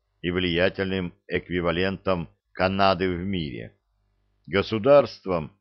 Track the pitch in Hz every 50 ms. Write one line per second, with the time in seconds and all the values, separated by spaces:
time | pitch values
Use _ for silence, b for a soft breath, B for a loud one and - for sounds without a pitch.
0 | _ _ _ _ - - 87 92 92 90 82 85 90 98 95 - 98 95 95 95
1 | 90 87 - _ _ - - 82 - - 82 90 85 87 82 85 92 98 98 90
2 | - 98 92 87 82 - _ _ _ _ _ - 92 95 98 98 98 98 95 85
3 | 95 92 90 85 90 98 98 90 80 71 60 57 57 57 - _ _ _ _ _
4 | _ _ _ _ _ _ _ _ _ - 143 202 185 - 110 110 101 135 143 143
5 | 131 110 - - _ 95 92 85 76 71 - _